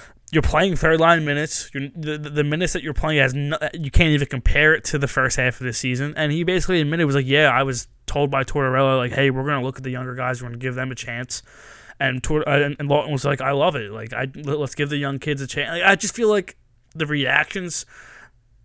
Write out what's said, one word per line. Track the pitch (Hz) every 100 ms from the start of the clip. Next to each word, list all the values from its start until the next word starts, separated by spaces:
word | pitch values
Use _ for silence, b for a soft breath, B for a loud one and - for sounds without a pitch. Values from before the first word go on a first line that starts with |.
| B - -
you're | 160
playing | - 156 190 160
third | 160 160
line | 165 165 151
minutes. | 143 151 - -
You're, | 139 139 165
the, | 151 151
the, | 147
the | 147
minutes | 147 156 180
that | 175
you're | 131
playing | 139 156 151
has | 131
no, | 135 143 156 156
you | 175 143
can't | - 160
even | 147 143
compare | 131 - 147 156 160
it | -
to | 147
the | 139
first | - 131 -
half | 127 123
of | 127
the |
season." | 117 127 123 143 156
And | 151
he | 156
basically | 175 185 - 175
admitted, | 147 165 151
was | 139
like, | 131
"Yeah, | 143 147
I | 123
was | 135 120 - _ -
told | 143 143
by | 135
Tortorella, | 131 147 135 131 135 131
like, | 123
'Hey, | 135 139
we're | 131 139
gonna | 143
look | 131 131
at |
the | 131
younger | 127 127 123
guys. | 127 123
We're | 123
gonna | 120
give | 131 123
them | 131
a | 123
chance.'" | 120 120 127 - B B B B B -
And | 135 127
Tor-, | - 151 151
uh, | 143
and, | 143 147
and | 143
Laughton | 147 151
was | 139 143
like, | 139
"I | 135
love | 139 170 143
it. | 101
Like, | 110 110
I, | 110 135 143
let, | 147 147
let's | 139 -
give | 143
the | 147
young | 143 139
kids | 151 139
a | 135
chance." | - 135
Like, | 170
I | 190 196
just | 202 -
feel | 220
like | 208 - - _ _ _
the | 160 147
reactions | 147 127 143 151 196 180 - - B B B B _ _ _